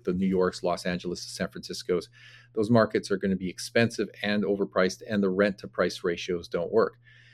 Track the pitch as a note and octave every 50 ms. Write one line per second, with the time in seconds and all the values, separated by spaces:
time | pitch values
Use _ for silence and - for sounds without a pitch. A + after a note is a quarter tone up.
0 | - F#2+ F2+ F#2 F#2+ F#2+ F#2+ F#2 F#2 F#2 - - F#2 F2 E2+ E2+ - F#2 F2+ F2
1 | - F2+ F2 - - - - - F#2+ F2+ - F2+ E2+ - F2+ - - - F2+ E2+
2 | - - _ - - - - - - _ - A2+ G#2+ G#2+ A#2+ A2+ G#2+ G#2 - G#2
3 | - - G2+ F#2+ G#2 G2 F#2+ F#2 F#2+ F2+ E2+ - - - - A#2 A#2 A2+ - -
4 | G#2 - - - G#2 G#2 G#2 G#2 G2 G2 G2+ G2 G2 F#2+ - G2 F#2 F#2 - -
5 | - - A2 G2+ G2+ F#2+ F#2 F#2+ G2+ G#2 G2 - - - - - F#2 F2 - -
6 | - F2+ E2+ F2 - - F2+ E2+ E2+ - - F2 E2+ D#2+ G2+ A2 G2+ - - _
7 | _ - - - - -